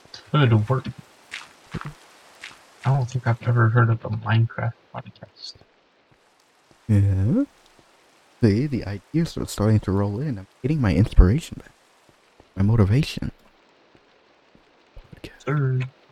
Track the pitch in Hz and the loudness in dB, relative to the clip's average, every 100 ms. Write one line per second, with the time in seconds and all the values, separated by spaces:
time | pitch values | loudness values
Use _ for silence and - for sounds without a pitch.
0 | - - - 151 131 110 107 131 - - | -20 -20 -4 2 4 2 2 -4 -6 -16
1 | - _ _ - - - - - - - | -20 _ _ -20 -20 -20 -16 -14 -14 -18
2 | - - - - - - _ _ 127 135 | -20 -20 -20 -20 -20 -20 _ _ -2 0
3 | 120 123 120 117 120 120 113 120 113 113 | -2 -4 -4 -2 0 2 2 4 2 0
4 | - 110 107 113 117 - 117 - _ 120 | -4 -8 0 0 0 -2 -8 -8 _ -18
5 | 113 - - _ - - _ _ _ _ | -16 -20 -20 _ -20 -20 _ _ _ _
6 | _ _ _ _ _ _ _ _ - 101 | _ _ _ _ _ _ _ _ 0 2
7 | 98 95 101 226 285 _ _ _ _ _ | 4 2 2 0 -2 _ _ _ _ _
8 | _ _ _ _ 110 104 147 117 - 101 | _ _ _ _ 2 2 0 -4 -6 -10
9 | - 160 170 - - - 104 107 - 98 | -4 -2 -2 -4 -8 0 2 2 2 0
10 | 101 104 156 101 95 _ 127 156 107 78 | -2 -4 -6 -8 -12 _ -4 0 2 2
11 | 113 - 90 117 - - - _ _ _ | 4 4 4 2 -4 -16 -20 _ _ _
12 | _ _ _ _ _ - 101 113 95 127 | _ _ _ _ _ -2 2 4 4 2
13 | 156 - - - _ _ _ _ _ _ | 0 -6 -10 -12 _ _ _ _ _ _
14 | _ _ _ _ _ _ _ _ _ - | _ _ _ _ _ _ _ _ _ -20
15 | - - - - - 151 135 127 131 - | -20 -20 -20 -12 -6 -2 0 -2 -4 -12
16 | _ | _